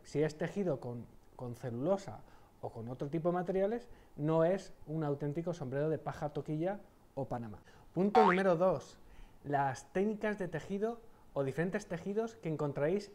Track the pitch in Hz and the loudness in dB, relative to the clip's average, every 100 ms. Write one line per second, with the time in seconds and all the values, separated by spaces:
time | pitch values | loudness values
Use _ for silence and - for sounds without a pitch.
0 | - 143 151 - 160 202 180 131 123 120 | -4 0 0 0 -4 0 0 0 -4 -8
1 | 107 - - - 123 120 131 117 151 196 | -10 -16 -20 -12 -10 -8 -6 -2 0 0
2 | 160 104 - - - - 113 117 113 127 | -2 -14 -16 -20 -20 -12 -10 -8 -10 -6
3 | 147 165 170 180 175 190 196 233 - - | -4 0 2 0 0 2 2 0 -6 -18
4 | - - 147 165 165 196 - - - 160 | -16 -4 2 6 6 4 -2 -14 -6 -2
5 | 147 143 147 143 170 165 127 135 156 156 | -2 -2 -2 -2 -4 -4 -4 0 0 0
6 | - - 151 151 139 156 175 202 - - | -4 -4 -4 -4 -4 -2 -2 -2 -8 -20
7 | - - 131 123 113 98 - - - 165 | -14 -6 -4 -4 -6 -12 -18 -20 -8 0
8 | 202 226 202 180 190 170 185 151 - - | 4 8 8 8 6 6 4 2 -2 -18
9 | - - - - 143 135 135 127 - 185 | -20 -18 -20 -12 -2 2 2 -2 -4 0
10 | 208 214 214 202 175 151 - 196 220 233 | 0 0 -2 -2 -4 -6 -4 -4 -4 -6
11 | - - - 143 139 131 180 208 208 170 | -12 -20 -8 -2 0 0 0 -2 -4 -6
12 | 185 202 226 - 165 151 147 139 147 202 | -4 -2 -2 -4 -4 -2 -2 0 2 2
13 | - | -2